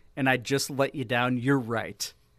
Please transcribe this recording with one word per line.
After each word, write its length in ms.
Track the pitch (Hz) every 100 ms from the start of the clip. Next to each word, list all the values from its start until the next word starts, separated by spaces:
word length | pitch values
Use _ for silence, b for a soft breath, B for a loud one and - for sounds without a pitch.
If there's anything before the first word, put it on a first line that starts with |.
| - -
and 120 | 131
I 80 | 127
just 320 | 113 139 -
let 240 | 135 139
you 100 | 143
down, 320 | 117 120 123 123
you're 200 | 123 139
right. 540 | 113 110 85 - - - _